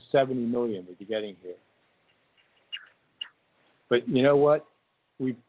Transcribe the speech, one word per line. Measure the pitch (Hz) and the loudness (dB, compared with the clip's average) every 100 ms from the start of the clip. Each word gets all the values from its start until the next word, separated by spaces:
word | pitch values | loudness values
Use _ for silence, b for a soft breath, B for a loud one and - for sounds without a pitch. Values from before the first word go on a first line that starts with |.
| - | -2
seventy | 143 135 127 | 0 2 -2
million | 117 120 120 98 90 | -2 -2 -2 -4 -10
we'd | 90 | -18
be | |
getting | 101 110 104 85 | -8 -6 -6 -12
here. | 90 90 _ _ _ _ _ _ _ _ _ _ _ - - _ _ _ - _ _ _ _ _ _ | -18 -18 _ _ _ _ _ _ _ _ _ _ _ -20 -20 _ _ _ -20 _ _ _ _ _ _
But | 120 120 | -2 0
you | 127 | 2
know | 139 143 | 4 4
what? | 147 151 - _ _ _ _ - | 4 2 -2 _ _ _ _ -8
We've | 131 117 | -6 -6